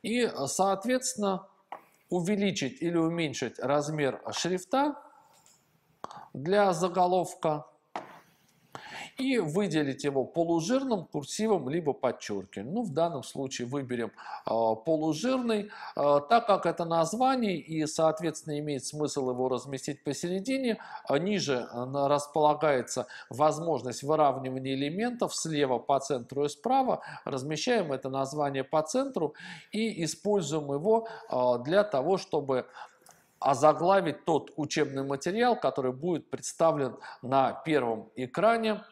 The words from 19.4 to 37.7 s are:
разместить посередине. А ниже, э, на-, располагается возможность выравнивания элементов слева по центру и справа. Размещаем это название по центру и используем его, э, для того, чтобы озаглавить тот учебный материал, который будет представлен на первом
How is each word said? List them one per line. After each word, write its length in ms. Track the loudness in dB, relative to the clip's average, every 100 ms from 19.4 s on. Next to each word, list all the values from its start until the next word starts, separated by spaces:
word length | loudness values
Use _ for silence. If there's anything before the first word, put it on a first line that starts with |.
| 0
разместить 520 | 0 -4 -8 -6 -6
посередине. 760 | -6 -4 -4 -4 -2 -2 0 -2 -6 -16
А 140 | 0 0
ниже, 500 | 2 -2 0 -2 -2
э, 140 | -8
на-, 240 | -6 0 2
располагается 1000 | 2 0 4 4 4 4 2 0 -6 -6 -12 -14
возможность 720 | 2 2 2 -2 -2 -2 -8
выравнивания 680 | 0 4 4 4 -4 -6 -4
элементов 640 | -2 -2 -2 -4 -2 -4
слева 440 | -4 -4 0 2 0
по 220 | 2 0
центру 460 | 2 -4 -4 -2 -2
и 20 |
справа. 540 | -2 0 2 2 0 -4 -10 -6
Размещаем 680 | -4 -4 -4 0 0 0
это 160 | -2 -4
название 560 | -2 -2 0 -2 -2
по 160 | 0 0
центру 540 | 0 -2 -2 -2 -4 -4 -16 -16 -8
и 320 | -2 -2 -2
используем 680 | -4 -4 0 0 2 -2 -2
его, 360 | -2 2 2 2 -12 -4
э, 280 | 2 2 2
для 200 | 2 2
того, 320 | 4 0 2 0
чтобы 500 | 0 -4 0 -2 -2 -14 -18 _ -20 -20 _ _
озаглавить 840 | 0 6 6 6 4 4 2 -4
тот 260 | 0 0 -2 -8
учебный 460 | -4 0 0 -2
материал, 540 | -4 -4 -2 2 2 2
который 360 | 0 0 -2
будет 380 | -2 -2 -4 -4
представлен 680 | -10 -10 2 2 4 -2 -4 -16 -12
на 320 | 0 2 2
первом 560 | 0 0